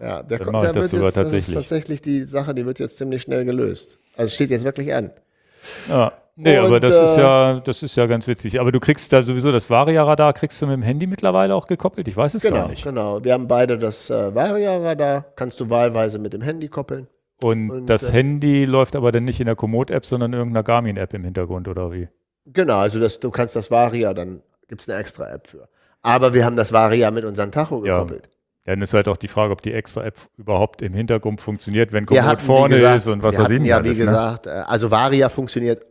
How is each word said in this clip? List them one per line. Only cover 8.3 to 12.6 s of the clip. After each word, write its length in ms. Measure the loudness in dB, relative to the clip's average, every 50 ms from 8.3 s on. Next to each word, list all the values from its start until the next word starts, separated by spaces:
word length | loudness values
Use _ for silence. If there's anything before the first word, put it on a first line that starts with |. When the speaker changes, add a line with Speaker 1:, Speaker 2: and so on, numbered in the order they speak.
| -6 -6 -6 -4 -2 0
Speaker 2:
Aber 100 | 0 2
du 60 | 0 0
kriegst 300 | 2 2 0 0 2 4
da 100 | 4 4
sowieso 300 | 4 4 -2 0 0 2
das 180 | 2 0 0 2
Varia-Radar, 640 | 2 4 4 4 4 4 4 4 4 4 4 2 2
kriegst 260 | 0 -4 -6 -6 -4
du 60 | -4
mit 80 | -2 -2
dem 80 | -2
Handy 240 | -2 -2 -2 -2 -4
mittlerweile 480 | -6 -4 -2 0 2 2 2 2 2 2
auch 120 | 0 -2
gekoppelt? 420 | -4 -6 -2 -4 -4 -4 -4 -8 -6
Ich 80 | -2
weiß 180 | -2 -2 -2 -2
es 80 | -2
Speaker 1:
Genau, 140 | -2 0 0
Speaker 2:
gar 120 | 0